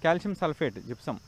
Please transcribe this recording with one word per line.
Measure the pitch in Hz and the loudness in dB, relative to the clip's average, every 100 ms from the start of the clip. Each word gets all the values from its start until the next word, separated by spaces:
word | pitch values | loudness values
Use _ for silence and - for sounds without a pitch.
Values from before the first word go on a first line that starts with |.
కాల్షియం | 165 175 208 185 | 2 4 2 0
సల్ఫేట్ | 170 143 147 101 | 0 0 0 -2
జిప్సం, | 113 123 - 107 | -8 -8 -6 -6